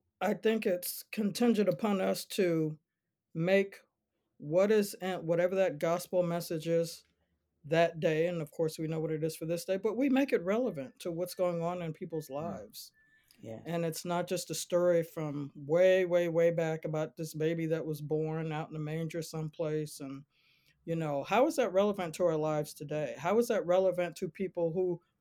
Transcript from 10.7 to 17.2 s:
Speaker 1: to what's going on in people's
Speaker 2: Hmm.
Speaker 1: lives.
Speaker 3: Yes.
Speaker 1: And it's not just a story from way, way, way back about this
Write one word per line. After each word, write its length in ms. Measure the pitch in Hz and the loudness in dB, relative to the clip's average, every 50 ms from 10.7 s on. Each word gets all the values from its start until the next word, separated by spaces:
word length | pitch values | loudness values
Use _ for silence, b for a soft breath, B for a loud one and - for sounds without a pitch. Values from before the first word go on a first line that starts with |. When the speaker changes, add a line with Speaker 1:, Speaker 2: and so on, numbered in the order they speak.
| 170 143 131 120 - - | -4 -6 -10 -10 -12 -10
Speaker 1:
to 120 | - 180 | -8 -6
what's 220 | 165 165 180 175 - | -4 -4 -6 -6 -2
going 280 | - 180 180 175 170 | -2 0 0 0 0
on 200 | 165 170 180 180 | -2 -4 -4 -4
in 100 | 170 160 | -6 -6
people's 380 | 156 - 190 165 165 160 156 - 131 143 | -8 -8 -10 -8 -8 -8 -8 -6 -8 -6
Speaker 2:
Hmm. 180 | 160 185 196 | -6 -6 -8
Speaker 1:
lives. 360 | - 101 - - - - - _ _ _ b b b b b b - | -10 -12 -16 -16 -18 -18 -18 _ _ _ b b b b b b -16
Speaker 3:
Yes. 260 | - 113 113 110 107 | -14 -14 -12 -12 -8
Speaker 1:
And 180 | 156 170 170 170 | -6 -4 -4 -4
it's 200 | 165 160 - - | -4 -4 -6 -6
not 240 | 175 175 175 175 - | -4 -2 -2 -2 -2
just 220 | 185 175 - - | -4 -6 -4 -6
a 40 | 160 | -8
story 460 | - - - 180 175 175 180 175 170 165 | -8 -4 0 2 4 4 4 4 4 2
from 480 | 165 - 165 156 151 143 147 143 143 - | -2 -6 -6 -6 -6 -4 -6 -8 -8 -12
way, 500 | 156 143 139 160 175 185 185 185 190 185 | -10 -4 0 4 6 8 8 6 6 4
way, 220 | 175 175 175 175 170 | 4 2 2 2 2
way 220 | 160 170 165 170 | 2 4 4 4
back 320 | 165 165 165 160 160 160 - | 4 2 0 0 -2 -2 -4
about 320 | 165 156 156 156 - - | -4 -2 -2 -4 -4 -6
this 180 | - | -10